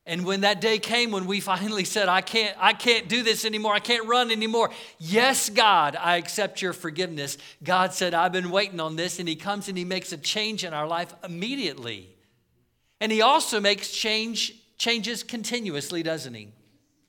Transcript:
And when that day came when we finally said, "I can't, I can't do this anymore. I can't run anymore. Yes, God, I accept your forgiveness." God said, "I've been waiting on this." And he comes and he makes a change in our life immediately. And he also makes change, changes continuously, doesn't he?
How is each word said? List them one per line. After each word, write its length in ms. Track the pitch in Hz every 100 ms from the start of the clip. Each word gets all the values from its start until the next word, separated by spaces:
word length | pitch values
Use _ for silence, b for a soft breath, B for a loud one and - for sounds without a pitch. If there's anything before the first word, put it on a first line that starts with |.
| -
And 180 | 170
when 180 | 180 196
that 200 | 202 202
day 160 | 214 220
came 320 | - 233 233
when 160 | 202 185
we 140 | 202
finally 440 | 196 180 208 208
said, 240 | 180 214 190
"I 140 | 185
can't, 340 | 185 226 214 190
I 140 | 190
can't 360 | 214 247 226 185
do 140 | 233
this 200 | 226 220
anymore. 300 | 220 214 214
I 60 | 208
can't 280 | 214 240 220
run 220 | 247 240
anymore. 400 | 226 220 226 233 B B B
Yes, 500 | 160 208 254 262 -
God, 460 | 208 220 180 147 156
I 220 | 170 175
accept 440 | 165 - 196 -
your 120 | 185
forgiveness." 680 | 165 165 156 180 156 143 - B B
God 320 | 156 185 185 185
said, 180 | 180
"I've 200 | 165 180
been 180 | 185 180
waiting 280 | 190 208 180
on 180 | 160 160
this." 200 | 175 175
And 100 | 175
he 80 | 160
comes 320 | 196 202 202
and 80 | 185
he 80 |
makes 280 | 180 185 175
a 60 | 160
change 460 | - 214 214 214
in 120 | 180 151
our 100 | 151
life 260 | 170 170 -
immediately. 920 | 185 170 220 277 185 135 120 104 90 _ _ _ _ _ _ _ _ -
And 120 | 220
he 120 | 220
also 360 | 226 311 - 214
makes 300 | 202 202 -
change, 600 | - 220 220 226 214 - - _ -
changes 440 | 233 233 202 233
continuously, 800 | - 240 214 247 208 147 - 175
doesn't 320 | 160 160 131
he? 160 | 113 104 - _ _ _ _